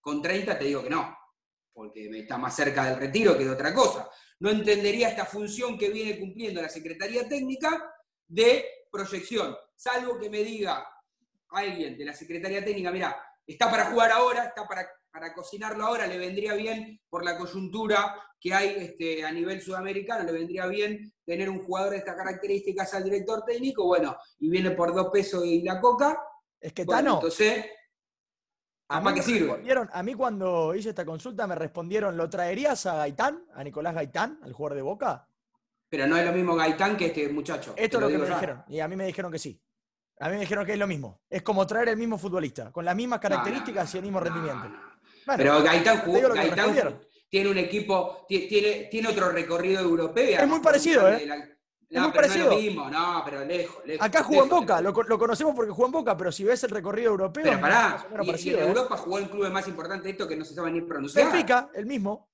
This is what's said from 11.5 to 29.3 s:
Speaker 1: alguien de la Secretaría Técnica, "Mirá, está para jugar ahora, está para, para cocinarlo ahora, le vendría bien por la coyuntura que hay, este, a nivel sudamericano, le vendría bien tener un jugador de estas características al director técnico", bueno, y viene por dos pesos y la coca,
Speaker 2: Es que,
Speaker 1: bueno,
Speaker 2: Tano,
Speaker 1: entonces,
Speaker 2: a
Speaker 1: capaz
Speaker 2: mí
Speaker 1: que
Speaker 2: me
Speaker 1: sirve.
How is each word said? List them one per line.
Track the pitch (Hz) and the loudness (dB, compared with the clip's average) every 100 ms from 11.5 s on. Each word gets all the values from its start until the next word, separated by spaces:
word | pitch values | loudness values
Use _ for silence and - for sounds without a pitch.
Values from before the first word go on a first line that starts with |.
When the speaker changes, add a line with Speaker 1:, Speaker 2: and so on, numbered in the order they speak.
Speaker 1:
alguien | 185 202 180 147 131 | -6 -4 -6 -8 -8
de | |
la | 147 | -10
Secretaría | 147 160 170 190 196 | -12 -12 -8 -6 -6
Técnica, | 202 202 180 | -4 -4 -4
"Mirá, | 185 - - - _ - | -4 -4 -6 -14 _ -20
está | 151 240 | 0 2
para | 226 233 | 4 2
jugar | 233 226 | 4 6
ahora, | 226 247 240 | 6 4 2
está | 233 214 202 | -2 -6 -10
para, | 190 180 - _ | -8 -10 -14 _
para | 160 165 | -16 -14
cocinarlo | 165 180 202 220 208 220 | -14 -14 -10 -8 -4 -2
ahora, | 233 190 | -2 -2
le | 180 | -4
vendría | 180 190 214 | -6 -4 -2
bien | 208 220 220 220 - _ | -2 -2 -6 -8 -16 _
por | 175 | -6
la | 175 170 | -4 -4
coyuntura | 175 185 185 208 220 208 202 - - _ | -6 -8 -8 -6 2 2 2 -6 -18 _
que | 180 | -2
hay, | 190 202 202 | 0 0 -2
este, | 170 - 165 160 | -10 -8 -6 -4
a | 156 | -6
nivel | 165 175 190 | -4 -6 -6
sudamericano, | 190 185 185 196 196 196 | -8 -8 -6 -6 -6 -6
le | 170 | -4
vendría | 165 170 185 180 | -4 -6 -6 -4
bien | 208 208 208 - _ | -2 -4 -4 -12 _
tener | - 196 196 | -8 -4 -4
un | 185 | -6
jugador | - 185 196 | -4 -2 -2
de | 196 | -4
estas | - 175 | -6 -8
características | 185 185 202 202 196 190 190 | -8 -6 -2 -2 -2 -4 -4
al | 196 | -4
director | 190 202 196 214 220 | -2 -2 -2 -4 -2
técnico", | 240 269 240 180 | -2 -2 0 2
bueno, | 175 147 - - _ | 4 2 -4 -16 _
y | 156 | 0
viene | 180 185 | 2 2
por | 170 170 | 2 2
dos | 180 185 | 2 2
pesos | 196 196 180 175 | 2 0 -2 2
y | 170 | 2
la | 175 185 | 0 4
coca, | 247 247 285 311 - - _ _ | 4 6 2 2 -8 -18 _ _
Speaker 2:
Es | 165 | -12
que, | - | -8
Speaker 1:
bueno, | 175 226 | 0 2
Speaker 2:
Tano, | 277 | 4
Speaker 1:
entonces, | 190 165 160 214 226 - - _ _ _ _ _ _ _ _ _ _ _ | 4 2 4 2 2 -6 -16 _ _ _ _ _ _ _ _ _ _ _
Speaker 2:
a | 147 | 0
Speaker 1:
capaz | 196 | 2
Speaker 2:
mí | |
Speaker 1:
que | 190 | 2
Speaker 2:
me | |
Speaker 1:
sirve. | 196 | 2